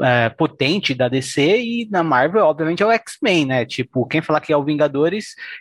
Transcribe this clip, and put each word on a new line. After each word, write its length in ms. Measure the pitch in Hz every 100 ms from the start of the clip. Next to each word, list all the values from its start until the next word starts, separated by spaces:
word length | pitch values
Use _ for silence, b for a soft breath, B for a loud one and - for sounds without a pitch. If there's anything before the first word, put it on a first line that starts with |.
é, 280 | 131 120 117
potente 640 | - 156 - 131 196 -
da 140 | 127 123
D 140 | 156
C, 380 | - - 147 220
e 280 | 233 233 220
na 100 | 196
Marvel, 420 | 165 127 143 208
obviamente, 380 | 170 151 156 175
é 40 | 208
o 40 |
X-Men, 560 | 226 - - 254 175 139
né, 180 | 131
tipo, 400 | 113 - 123 131
quem 160 | 120 156
falar 200 | 160 151
que 120 | -
é 40 | 151
o 80 |
Vingadores, 720 | 143 147 147 139 160 208 - - B B